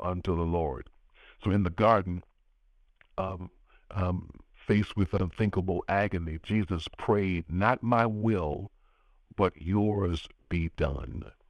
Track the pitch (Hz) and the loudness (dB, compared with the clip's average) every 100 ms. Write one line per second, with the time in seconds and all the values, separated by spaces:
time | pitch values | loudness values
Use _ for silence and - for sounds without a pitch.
0 | 90 90 95 82 82 85 78 64 - - | -2 -4 -2 0 0 0 -2 -4 -12 -20
1 | _ _ - - 101 101 90 82 107 110 | _ _ -20 -8 0 2 0 4 4 4
2 | 90 90 - _ _ _ _ _ _ _ | 2 -6 -10 _ _ _ _ _ _ _
3 | _ - 95 92 90 - _ _ - 101 | _ -8 -6 -6 -12 -16 _ _ -12 -4
4 | 90 92 - - - - - 104 104 - | -2 -2 -6 -16 -20 -8 0 2 2 0
5 | 95 101 92 - 107 95 92 87 - 98 | 0 0 -2 0 0 0 0 -2 0 0
6 | 101 90 82 80 - 107 98 87 - - | 2 -2 -4 -6 -2 0 0 -2 -6 -6
7 | - 104 95 87 78 87 107 127 113 120 | 0 2 2 -2 -2 0 2 2 2 2
8 | 117 107 110 101 78 82 98 _ _ _ | 2 0 0 0 0 -4 -8 _ _ _
9 | _ _ - - 95 - 87 101 107 101 | _ _ -10 0 0 0 0 2 2 2
10 | 92 82 - - - 87 82 - 73 69 | 0 -2 -6 -18 -6 -2 -2 0 -2 -2
11 | 60 - - - _ | -8 -10 -12 -16 _